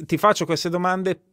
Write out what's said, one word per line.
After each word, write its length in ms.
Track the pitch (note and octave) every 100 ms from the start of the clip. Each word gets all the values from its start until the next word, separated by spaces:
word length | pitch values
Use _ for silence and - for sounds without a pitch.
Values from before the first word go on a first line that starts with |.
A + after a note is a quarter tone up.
ti 140 | D3+ D#3+
faccio 260 | G#3 G3+
queste 240 | E3+ D#3 F3
domande 500 | F3 F#3 F#3 F#3+ F3+ _